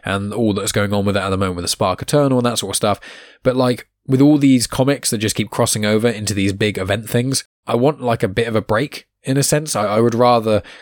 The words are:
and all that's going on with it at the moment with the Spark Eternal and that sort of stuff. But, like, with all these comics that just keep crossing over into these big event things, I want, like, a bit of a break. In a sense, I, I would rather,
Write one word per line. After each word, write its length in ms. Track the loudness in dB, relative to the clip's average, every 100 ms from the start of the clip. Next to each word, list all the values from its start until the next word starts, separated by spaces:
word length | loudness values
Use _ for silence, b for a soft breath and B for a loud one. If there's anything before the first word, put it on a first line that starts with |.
and 280 | -6 -4 -4
all 220 | -2 0
that's 180 | 0 -2
going 200 | -2 0
on 120 | 0
with 120 | 0 -2
it 60 |
at 80 | -2
the 60 | -2
moment 200 | -2 -4
with 80 |
the 40 | -6
Spark 320 | -2 -2 -2
Eternal 380 | -2 0 2 2
and 80 | 0
that 120 | -2
sort 120 | -4
of 60 | -2
stuff. 240 | -2 -2 B B B B
But, 140 | -2 0
like, 320 | 0 -2 -8 _ -2
with 140 | 4
all 160 | 6 6
these 300 | 6 4 2
comics 440 | 0 0 0 -2
that 80 | -2
just 160 | -2
keep 160 | -2 -4
crossing 340 | -2 0 0
over 240 | 0 2 0
into 260 | -2 -4
these 180 | 0 -2
big 240 | 0 -2 -2
event 320 | -2 -4 -2
things, 360 | -2 0 -4 -6 _ -4
I 80 |
want, 280 | 2 2 0
like, 200 | -2 -2
a 60 | -2
bit 200 | -2 -2
of 80 | -2
a 40 |
break. 460 | -2 -2 -2 -8 -20 _
In 160 | -4 -2
a 40 |
sense, 320 | 0 0 -2
I, 120 | -4 0
I 140 | 2
would 140 | 2
rather, 480 | 4 4 4 2 0 B B